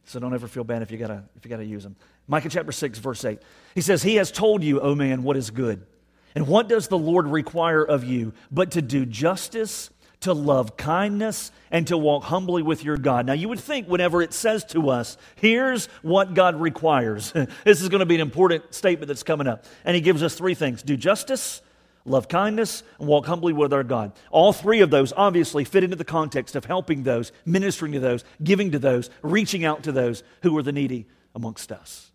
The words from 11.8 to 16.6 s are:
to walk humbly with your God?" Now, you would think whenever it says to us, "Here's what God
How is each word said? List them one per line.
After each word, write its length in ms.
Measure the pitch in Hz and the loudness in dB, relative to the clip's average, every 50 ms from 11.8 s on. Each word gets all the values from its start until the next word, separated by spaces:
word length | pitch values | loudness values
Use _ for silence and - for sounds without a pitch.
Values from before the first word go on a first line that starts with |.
| 165 | 0
to 100 | - 175 | 2 0
walk 280 | 165 151 151 147 143 - | 2 4 2 2 2 0
humbly 380 | - 165 190 190 180 175 175 | -2 -2 -2 -2 -2 -2 -2
with 220 | 156 156 160 160 - | 0 0 -2 -2 -2
your 140 | 147 151 143 | -4 -4 0
God?" 260 | 131 143 127 120 123 | 0 2 2 2 0
Now, 80 | 127 | 0
you 160 | 139 151 175 220 | -2 -2 -2 -4
would 120 | 240 190 | -6 -8
think 280 | - - 302 269 202 165 | -6 -6 -6 -6 -2 -2
whenever 320 | 180 180 175 175 160 175 | 0 2 2 2 2 2
it 140 | 170 160 - | 0 0 -4
says 300 | - - 226 220 170 - | -2 0 0 0 0 -4
to 240 | - - 165 156 139 | -2 -2 0 2 2
us, 260 | 127 120 117 - - _ - - _ | 0 0 -2 -6 -12 _ -20 -20 _
"Here's 500 | - - 220 226 240 262 262 254 226 - - - - | 2 2 4 4 4 2 2 0 -2 -4 -8 -14 -10
what 320 | - 160 175 196 196 190 180 | -2 2 2 2 2 4 4
God 260 | 185 185 180 165 151 | 4 4 4 4 2